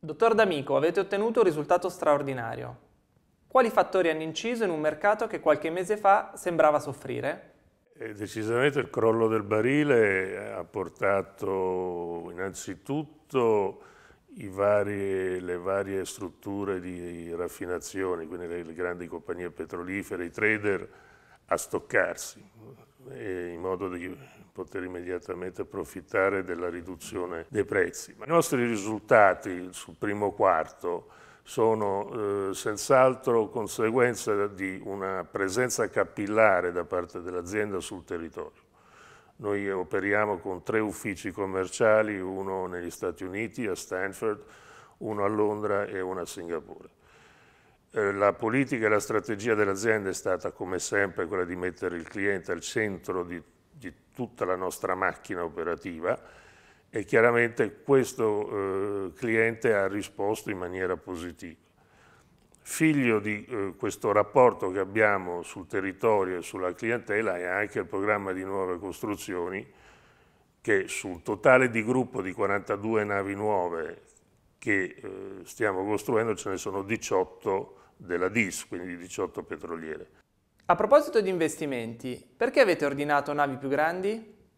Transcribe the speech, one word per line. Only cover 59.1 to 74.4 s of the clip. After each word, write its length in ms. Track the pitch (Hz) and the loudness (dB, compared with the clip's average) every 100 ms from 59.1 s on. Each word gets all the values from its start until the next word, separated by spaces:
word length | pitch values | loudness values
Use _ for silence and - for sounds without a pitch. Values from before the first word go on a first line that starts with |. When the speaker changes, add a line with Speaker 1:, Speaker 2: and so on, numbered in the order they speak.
Speaker 2:
cliente 600 | 80 120 113 113 113 123 | -6 0 4 2 2 2
ha 140 | 104 98 | 2 2
risposto 640 | 101 98 - 101 107 - | -2 -8 -4 -2 -2 -4
in 80 | 98 | -6
maniera 380 | 90 92 92 87 | -6 -4 -2 -4
positiva. 600 | - 90 87 80 87 80 _ _ _ _ - _ _ _ _ _ | -6 -10 -10 -12 -16 -18 _ _ _ _ -20 _ _ _ _ _
Figlio 580 | - - 160 147 123 110 | -12 2 2 4 4 2
di, 260 | 101 104 | 0 -6
eh, 300 | 110 120 98 87 | -6 -6 -6 -4
questo 360 | 107 - 117 | -6 -2 2
rapporto 580 | 104 101 135 123 95 98 | 2 4 6 6 6 -4
che 80 | 92 | -2
abbiamo 640 | 95 101 107 101 90 87 | -2 4 4 4 -2 -8
sul 240 | 82 - 87 | -8 -12 -6
territorio 720 | 101 95 92 117 104 92 90 | -4 -4 -2 2 2 2 -4
e 40 | |
sulla 300 | 82 101 90 | -6 -6 -4
clientela 600 | 87 113 120 - 104 110 90 | -4 -4 -4 -2 -2 0 -2
è 60 | |
anche 360 | 90 95 104 - | -2 -2 -2 -4
il 60 | 90 | -4
programma 460 | 98 101 104 98 | -4 0 0 0
di 120 | 92 | -6
nuove 340 | 95 98 92 90 | -4 -4 -2 -4
costruzioni 920 | 95 85 113 101 - 90 87 95 131 - - - _ _ _ _ _ _ | -6 -8 -6 -6 -6 -6 -4 -6 -10 -20 -20 -20 _ _ _ _ _ _
che 280 | - 101 92 | 2 2 2
sul 340 | - 101 87 | -8 -8 -8
totale 480 | - 104 139 127 127 | -4 2 8 8 6
di 120 | 113 | 0
gruppo 400 | 107 123 123 127 | 2 2 0 -2
di 100 | 95 | -6
quarantadue 720 | 90 101 101 90 101 107 110 | -2 0 0 -2 -4 0 0
navi 300 | 104 101 98 | 2 -2 -2
nuove 680 | 101 107 101 87 85 78 87 _ _ _ _ | -2 0 0 0 -4 -6 -10 _ _ _ _